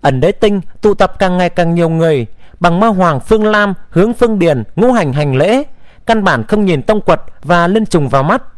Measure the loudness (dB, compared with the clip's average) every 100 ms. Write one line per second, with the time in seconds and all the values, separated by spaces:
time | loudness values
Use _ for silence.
0 | 0 0 0 2 0 0 -4 -2 0 2
1 | 0 0 0 0 0 0 0 2 0 2
2 | 0 0 -2 -10 -18 -4 -2 2 2 2
3 | 0 0 0 0 2 0 0 -4 -4 0
4 | 0 2 0 2 0 0 -4 0 2 2
5 | 0 -2 0 0 2 0 -2 -12 -18 -12
6 | -2 0 2 0 0 0 2 0 0 0
7 | 2 -2 -2 -12 -2 0 2 0 0 0
8 | 0 0 0 -2 -4